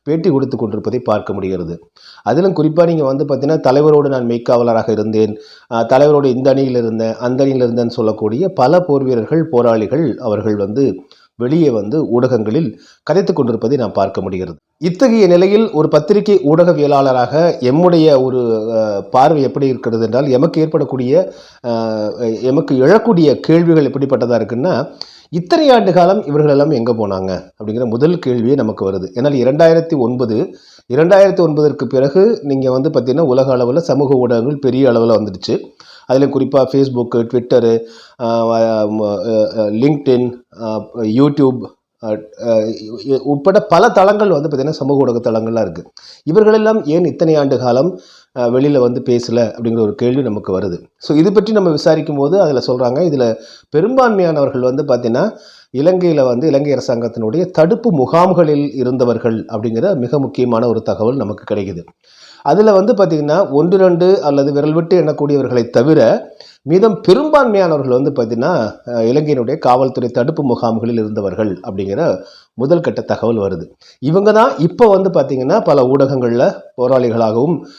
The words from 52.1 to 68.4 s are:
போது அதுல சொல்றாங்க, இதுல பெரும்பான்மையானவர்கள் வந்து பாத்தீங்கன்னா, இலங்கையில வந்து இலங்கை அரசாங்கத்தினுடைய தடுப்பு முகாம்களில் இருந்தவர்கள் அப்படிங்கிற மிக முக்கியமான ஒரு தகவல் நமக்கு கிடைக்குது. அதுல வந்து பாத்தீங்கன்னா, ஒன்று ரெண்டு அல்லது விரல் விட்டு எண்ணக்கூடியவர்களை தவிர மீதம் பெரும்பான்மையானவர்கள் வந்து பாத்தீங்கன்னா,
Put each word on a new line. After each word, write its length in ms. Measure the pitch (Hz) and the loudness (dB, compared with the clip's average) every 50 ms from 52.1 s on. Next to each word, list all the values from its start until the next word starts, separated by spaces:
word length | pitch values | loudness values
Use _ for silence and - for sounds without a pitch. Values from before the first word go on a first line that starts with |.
| 151 | -4
போது 260 | 139 139 147 180 202 | -2 -2 0 2 2
அதுல 180 | 190 151 143 117 - - | 2 2 0 -2 -2 -2
சொல்றாங்க, 260 | 127 127 131 120 123 | -2 -2 -2 -2 0
இதுல 420 | 143 180 175 147 - 120 117 110 - - - - - _ _ - 147 | 0 0 0 0 0 0 -2 -2 -4 -8 -16 -20 -20 _ _ -2 -2
பெரும்பான்மையானவர்கள் 800 | 170 220 262 262 254 233 220 196 180 165 156 151 139 131 - 127 | 0 0 2 2 2 2 2 2 0 0 0 0 0 -2 -2 -2
வந்து 240 | 123 127 127 139 151 | -2 -2 -2 -2 0
பாத்தீங்கன்னா, 480 | 139 123 120 120 117 113 131 175 220 220 - - - - - _ _ - 123 | 0 -2 0 0 0 0 0 0 -2 -4 -8 -16 -20 -20 -20 _ _ -6 0
இலங்கையில 480 | 143 170 185 185 180 175 160 147 131 | 0 2 2 2 2 0 2 2 0
வந்து 220 | 127 120 120 143 160 | 0 0 0 0 0
இலங்கை 260 | 135 135 147 147 135 | 0 0 0 0 -2
அரசாங்கத்தினுடைய 760 | 123 - - 123 117 120 117 - 117 110 110 113 160 180 170 | -2 -2 -4 -4 -4 -4 -6 -6 -6 -6 -4 -2 -2 -4 -2
தடுப்பு 440 | - - 156 170 233 - - 240 175 | 0 0 2 2 2 0 0 0 0
முகாம்களில் 800 | 143 127 123 - 165 175 185 180 165 170 151 151 143 143 143 - | 0 0 2 2 2 2 4 4 2 2 2 2 0 -2 -2 -4
இருந்தவர்கள் 720 | 135 123 123 127 123 127 120 113 110 - 117 113 107 - | -4 -2 -2 0 0 0 0 0 0 -2 -2 -2 -4 -6
அப்படிங்கிற 500 | - 107 107 107 120 113 113 139 196 196 | -8 -8 -6 -6 -4 -4 -2 -2 -2 -2
மிக 240 | 139 120 120 151 147 | -2 -4 -2 -2 -2
முக்கியமான 480 | 135 120 - - 123 123 117 113 120 120 | -4 -4 -2 -2 -2 0 0 0 0 0
ஒரு 140 | 110 110 | -2 -2
தகவல் 340 | - - 101 87 107 113 135 | -2 -4 -4 -2 -2 -2 -2
நமக்கு 400 | 139 110 98 104 - - - - | -2 -4 -6 -8 -10 -8 -6 -6
கிடைக்குது. 300 | 104 98 95 92 82 85 - _ _ _ _ _ _ - - - - | -6 -6 -6 -10 -12 -14 -18 _ _ _ _ _ _ -20 -20 -20 -8
அதுல 300 | - 139 151 190 214 220 202 | -4 -2 0 2 2 4 4
வந்து 200 | 190 190 214 247 | 4 2 2 2
பாத்தீங்கன்னா, 580 | 202 196 170 165 151 147 147 151 180 202 - | 2 0 0 0 -2 -2 0 0 0 0 0
ஒன்று 260 | 135 143 160 175 196 190 | 0 0 2 2 2 2
ரெண்டு 440 | 190 185 175 170 175 185 190 196 | 4 2 2 2 2 2 2 2
அல்லது 300 | 156 147 139 143 139 147 | 0 0 0 0 0 0
விரல் 220 | 143 143 143 151 156 | 0 -2 -2 0 0
விட்டு 280 | 165 165 165 190 180 | -2 0 0 0 2
எண்ணக்கூடியவர்களை 680 | 156 156 147 - 147 143 147 139 127 120 123 123 226 233 | 2 0 -2 -2 -2 -2 0 -2 -2 0 0 -2 -2 0
தவிர 600 | - - 120 147 160 151 113 113 175 240 - - - - - - _ _ | 0 0 2 4 4 4 4 4 2 0 -2 -8 -18 -20 -20 -20 _ _
மீதம் 400 | _ 135 160 190 214 226 202 - - - | _ 0 2 2 4 2 0 0 2 2
பெரும்பான்மையானவர்கள் 960 | 185 254 294 311 311 294 269 233 208 196 185 170 160 147 - 135 165 131 | 2 4 2 2 2 2 4 4 2 2 2 0 0 -2 0 0 0 0
வந்து 100 | 143 - | 0 0
பாத்தீங்கன்னா, 600 | 139 131 117 110 120 113 | -2 -2 -4 -2 -2 -2